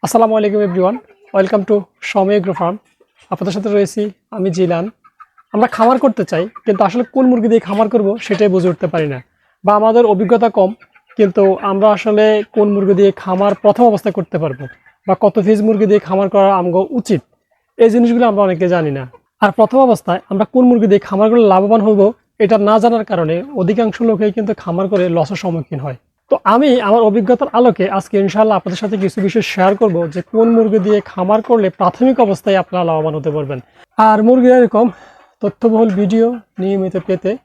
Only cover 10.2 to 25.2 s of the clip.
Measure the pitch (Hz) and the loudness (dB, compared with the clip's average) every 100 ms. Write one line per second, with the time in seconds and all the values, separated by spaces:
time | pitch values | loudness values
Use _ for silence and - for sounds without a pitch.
10.2 | 196 226 226 208 190 220 _ _ _ - | 2 2 0 0 -2 -2 _ _ _ -2
11.2 | 202 185 196 185 202 196 214 202 226 208 | 0 2 0 0 -2 0 2 2 0 2
12.2 | 214 214 214 - 208 202 196 190 202 196 | 2 2 -2 -2 0 0 0 2 2 0
13.2 | - 185 202 202 208 196 240 202 214 196 | -6 -2 -2 0 0 4 2 2 -4 -6
14.2 | 175 170 156 131 135 - _ _ - 190 | -6 -6 -6 -8 -14 -18 _ _ -4 0
15.2 | 208 220 190 214 214 214 208 208 - 190 | 0 0 0 0 2 0 2 0 0 -2
16.2 | 196 202 196 196 180 175 190 269 - 180 | 0 2 2 2 0 -2 -2 -6 -2 -4
17.2 | _ _ _ _ _ - 226 220 233 233 | _ _ _ _ _ 2 2 4 2 2
18.2 | 240 202 196 175 180 175 156 135 127 - | 0 2 0 0 0 0 -2 -6 -10 -18
19.2 | _ _ 208 - 220 262 262 208 - 180 | _ _ -2 2 2 4 2 2 0 -6
20.2 | _ 196 - 254 247 247 208 196 - 196 | _ -4 0 2 4 4 4 2 0 0
21.2 | 214 240 214 190 202 226 208 208 202 240 | 2 4 4 4 2 2 2 2 2 0
22.2 | _ _ 208 220 202 220 233 233 214 190 | _ _ 0 2 2 2 2 0 -4 -4
23.2 | 156 160 269 269 180 208 220 - 233 208 | -2 -4 -6 -4 -2 0 -2 -2 -2 0
24.2 | 214 208 208 208 - 170 190 196 180 170 | -2 -2 -6 -6 -6 -4 -2 -2 0 -2